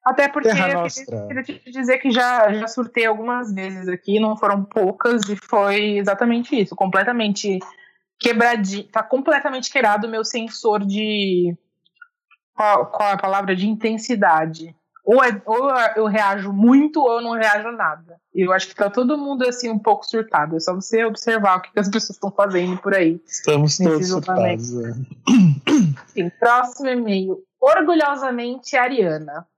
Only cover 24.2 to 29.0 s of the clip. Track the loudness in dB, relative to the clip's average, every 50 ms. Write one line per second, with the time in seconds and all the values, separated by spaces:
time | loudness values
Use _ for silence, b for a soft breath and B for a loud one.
24.2 | -2 -2 0 0 2 0 0 -4 -6 -8 -8 -8 -6 -8 -8 -10 -10 _ -14 -6
25.2 | _ 4 6 6 6 6 4 2 0 2 2 4 4 2 0 -4 -10 _ _ -6
26.2 | -6 -6 -4 _ 2 4 4 4 2 -2 -6 -6 -4 -4 -2 -2 -2 -2 -2 -2
27.2 | -2 -4 -6 -8 -8 _ _ _ 4 4 4 4 4 2 2 2 2 0 -2 -2
28.2 | -4 -4 -4 -4 -6 -8 -10 -10 -10 -4 0 0 0 0 0 0